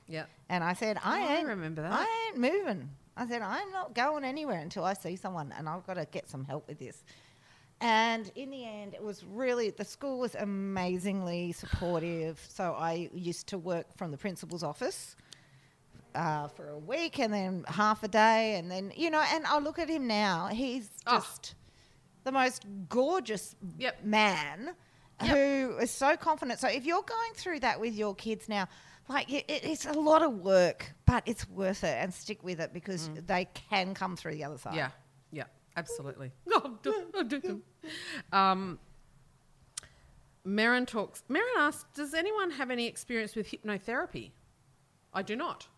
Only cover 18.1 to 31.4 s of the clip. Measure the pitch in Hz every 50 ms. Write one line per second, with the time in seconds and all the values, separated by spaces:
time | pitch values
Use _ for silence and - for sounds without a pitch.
18.1 | 185 214 214 226 226 220 226 220 214 180 165 175 185 190 196 196 - - 320 330
19.1 | 311 311 302 - 294 320 302 262 285 302 285 311 302 349 330 285 320 311 262 233
20.1 | 214 208 214 196 180 165 180 202 202 226 269 254 240 269 208 - - - - -
21.1 | 247 - - - - - - - - - - - - - - - - - - _
22.1 | _ _ - 262 262 262 254 254 247 - - 202 202 196 185 147 - 240 262 294
23.1 | 359 381 247 214 214 190 - - - - 202 180 160 160 254 247 - - - 208
24.1 | 214 214 214 202 185 156 151 143 147 180 247 330 359 - - _ _ _ - -
25.1 | _ - 220 233 294 277 277 285 277 269 262 247 - 120 233 - - - 269 277
26.1 | 320 302 - 330 311 294 320 247 226 - - 208 214 269 240 311 339 392 381 -
27.1 | 453 453 466 453 440 - - 370 330 285 254 233 - - 220 240 214 208 214 208
28.1 | 196 - - 226 220 - - - 214 202 185 - - - - - - - - -
29.1 | 262 285 - - 269 285 - - 302 285 - - 320 - - 285 302 302 302 302
30.1 | 311 320 330 302 226 196 170 190 190 185 180 165 - - - - - - - -
31.1 | 247 233 - - 240 -